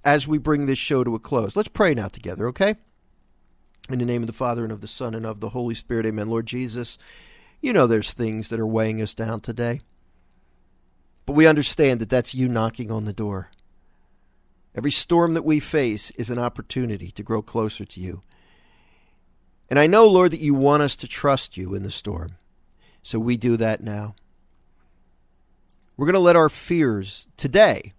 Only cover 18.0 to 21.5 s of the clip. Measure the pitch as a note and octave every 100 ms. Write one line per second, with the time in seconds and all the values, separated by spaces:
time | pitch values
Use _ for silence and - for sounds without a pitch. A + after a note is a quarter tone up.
18 | F2+ F2+ _ _ _ _ _ _ _ _
19 | _ _ _ _ _ _ _ C3+ D#3 G#3
20 | A3 F#3 F3+ A2 D3 C#3 C#3 D3 C#3+ -
21 | B2 - C#3+ C3+ -